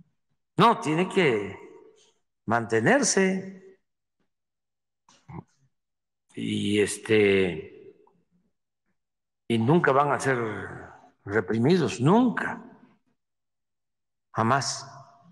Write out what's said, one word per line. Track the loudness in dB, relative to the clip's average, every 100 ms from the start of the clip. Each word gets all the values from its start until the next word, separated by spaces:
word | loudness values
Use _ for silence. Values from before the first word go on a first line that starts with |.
| -20 _ _ _ _ 2
No, | 2 2
tiene | -2 -2 0
que | 2 2 0 -4 -12 -20 -20 -20 _ _ _ _ _ -2
mantenerse. | -2 0 0 2 2 2 0 0 -2 -8 -16 -20 -20 _ _ _ _ _ _ _ _ _ _ _ _ _ _ _ -20 -20 _ _ _ _ _ _ _ _ -12
Y | -6 -4 -2 0
este, | 0 -4 0 2 4 4 0 -4 -12 -20 -20 -20 _ _ _ _ _ _ _ _ _ _ _ _ _ _ _
y | -2
nunca | 2 2 4
van | 2 2
a | 0
ser | -2 -4 -4 -8 -12 -16 -20 -20 -20 _ -4
reprimidos, | -4 -2 0 2 4 2 0
nunca. | 2 4 2 0 -6 -8 -14 -20 _ _ _ _ _ _ _ _ _ _ _ _ _ _ _
Jamás | -4 0 0 -2 -10 -14 -20 -20 _ _